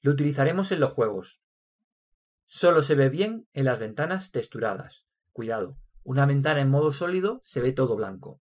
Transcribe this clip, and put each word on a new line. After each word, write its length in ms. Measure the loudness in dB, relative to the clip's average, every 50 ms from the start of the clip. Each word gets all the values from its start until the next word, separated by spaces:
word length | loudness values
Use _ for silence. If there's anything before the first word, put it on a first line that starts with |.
Lo 80 | 2 0
utilizaremos 600 | 0 2 0 0 2 2 0 2 2 0 -2 -2
en 100 | 0 0
los 100 | 0 0
juegos. 500 | 2 0 0 0 0 -6 -10 -12 -20 _ _ _ _ _ _ _ _ _ _ _ _ _ _ _ _ _ _ _ _ _ _
Solo 360 | _ -6 2 4 6 6 4
se 120 | 4 2 2
ve 140 | 4 4 2
bien 400 | 2 0 -2 -2 -2 -8 -12 _ _
en 100 | -2 0
las 140 | 0 0 -2
ventanas 540 | -4 -8 -6 -6 -4 -4 -4 -6 -8 -6
texturadas. 760 | -6 -8 -8 -6 -6 -4 -4 -4 -4 -6 -10 -16 -20 _ _ _ _ _ _ _
Cuidado, 460 | _ -10 -6 -6 -4 -4 -6 -8 -10 -18 -20 _ _ -20
una 240 | -10 -4 0 2 2
ventana 340 | 4 2 2 2 2 2 2
en 80 | 2 4
modo 240 | 4 4 2 2
sólido 480 | 0 -2 -4 -2 -2 0 0 -2 -4 -4
se 180 | _ -8 -4 -2
ve 120 | -2 0
todo 240 | 0 0 0 0 0
blanco. 460 | -2 -4 -6 -8 -14 -16 -18 -20 _ _ _